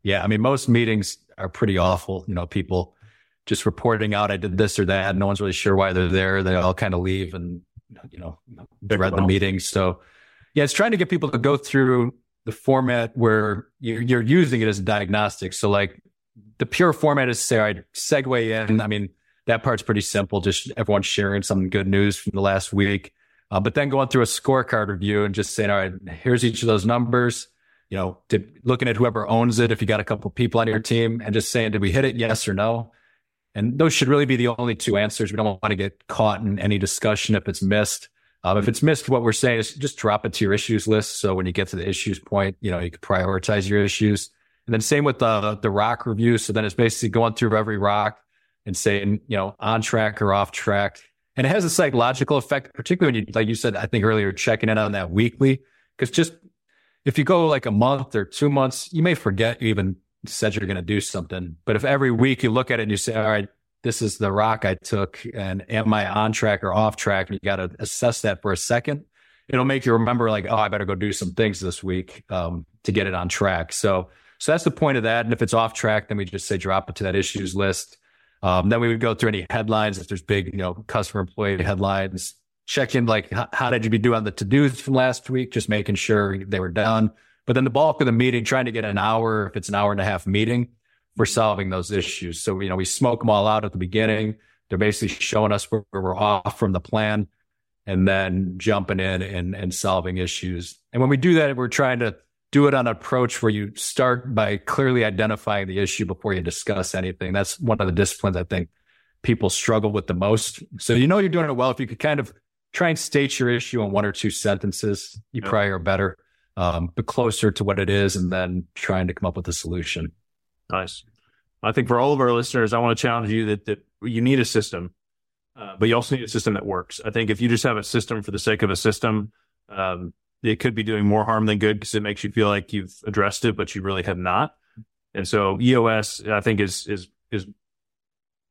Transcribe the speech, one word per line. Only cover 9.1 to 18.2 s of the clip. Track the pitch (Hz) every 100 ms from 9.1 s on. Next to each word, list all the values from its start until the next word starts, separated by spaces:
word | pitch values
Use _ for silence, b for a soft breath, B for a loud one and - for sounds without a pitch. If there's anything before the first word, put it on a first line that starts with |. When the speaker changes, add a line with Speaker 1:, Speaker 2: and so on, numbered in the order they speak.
Speaker 1:
the | 92
Speaker 2:
them. | 95
Speaker 1:
meeting. | 95 98 95
So, | - 98 92 87 b b b b b
yeah, | 151
it's | 143
trying | - 233
to | 208
get | 175
people | 175 147
to | 120
go | 139 143
through | - 139 127 127 120 - _ _ 113
the |
format | - - 131 127 120 113 -
where | 117 107 107 101 - _
you're, | 120 113
you're | 120 123
using | 113 175 156 123
it | 110
as | 101
a |
diagnostic. | 95 104 95 104 104 - 92
So, | - 104
like, | 101 98 - _ _ _ _ 104 -
the |
pure | 123 - 180
format | - 151 143 127
is, | 117
say, | - 117
"All |
right, | 107 92 -
segue | - - 147